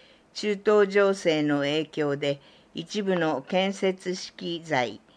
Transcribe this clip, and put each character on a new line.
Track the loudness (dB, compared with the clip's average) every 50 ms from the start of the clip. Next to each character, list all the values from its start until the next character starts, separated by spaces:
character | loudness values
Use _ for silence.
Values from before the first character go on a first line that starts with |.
| -20 -20 -20 _ _ _ -12
中 | -6 -4 -4 -4 0 2
東 | 4 4 6 4 4
情 | 4 4 4 4 2
勢 | 2 0 0 2 2
の | 2 2 0 0
影 | 0 0 0 -2 -2
響 | -4 -4 -2 -2 0 -2
で | 0 -2 -2 -2 -4 -8 -18 -20 -20 _ _ -12
一 | -12 -10 -6 -6 -4
部 | -2 0 0
の | 0 0 0 -2 -2 -4
建 | -2 0 0 0 0
設 | -2 -2 0 -2 -2 -2 -4 -8 -8
資 | -8 -8 -12 -14
機 | -10 -8 -8 -8 -8 -6
材、 | -2 -2 -2 -2 -2 -4 -10 _ _ _